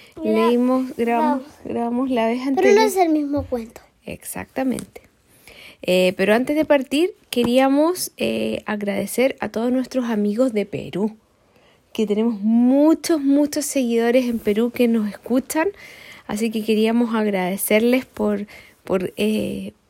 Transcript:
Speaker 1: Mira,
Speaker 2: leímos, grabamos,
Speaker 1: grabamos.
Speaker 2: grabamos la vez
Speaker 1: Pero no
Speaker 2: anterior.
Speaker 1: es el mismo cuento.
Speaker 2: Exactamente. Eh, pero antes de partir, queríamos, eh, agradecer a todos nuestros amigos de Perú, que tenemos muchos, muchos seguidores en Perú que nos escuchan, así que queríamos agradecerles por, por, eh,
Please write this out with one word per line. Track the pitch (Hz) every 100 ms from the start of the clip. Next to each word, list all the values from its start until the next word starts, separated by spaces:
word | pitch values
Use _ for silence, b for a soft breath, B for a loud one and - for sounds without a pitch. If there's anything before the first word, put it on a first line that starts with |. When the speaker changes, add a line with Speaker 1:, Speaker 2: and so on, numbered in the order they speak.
| B -
Speaker 1:
Mira, | 220 220 226
Speaker 2:
leímos, | 240 247 262 262 -
grabamos, | 233 233 - 269
Speaker 1:
grabamos. | 285 - -
Speaker 2:
grabamos | 233 233 240 262
la | 247 226
vez | 247
Speaker 1:
Pero | 262 277
no | 381 415
Speaker 2:
anterior. | 440
Speaker 1:
es | 381
el | 339
mismo | 302 285 285 269
cuento. | 247 226 - - _ -
Speaker 2:
Exactamente. | - - - - - 262 - - - - _ _ B B B B B
Eh, | - 185 185 185
pero | 196
antes | 220 262 294
de | 302
partir, | 285 254 285 370 - _
queríamos, | 247 233 247 269 277 320 359 - -
eh, | 220 220 220 220 -
agradecer | 214 202 196 196 - 262 -
a | -
todos | 220 240
nuestros | 254 247 262 233
amigos | 214 208 208 262
de | 214 196
Perú, | 135 - 170 214 - _ _ b b b b _
que | - 208
tenemos | 208 233 208
muchos, | 208 233 247 277 302 320 - 320
muchos | 277 277 294 302 285
seguidores | 277 240 233 233 247 240
en | 226
Perú | 214 208 240
que | 240 240
nos | 233 208
escuchan, | - - 254 - 311 359 - B B B B -
así | 214 226
que | 220 214
queríamos | 214 220 233 233
agradecerles | 220 214 196 180 196 - 214 233 254 254
por, | - 214 202 208 B B B
por, | - 185 185 -
eh, | 208 214 202 202 196 - _